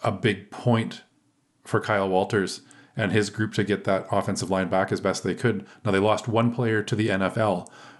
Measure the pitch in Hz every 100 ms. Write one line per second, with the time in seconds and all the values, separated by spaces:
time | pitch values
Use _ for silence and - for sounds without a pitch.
0 | 110 98 110 98 - - 123 113 113 -
1 | - _ _ _ _ _ - 110 110 104
2 | 98 92 98 107 92 - - - - -
3 | 104 107 104 - 110 - 101 98 - 95
4 | - 101 95 98 90 95 90 92 98 101
5 | 98 90 98 87 123 101 - - 110 95
6 | 104 104 - 113 117 120 117 110 101 104
7 | 110 98 92 113 110 90 - - -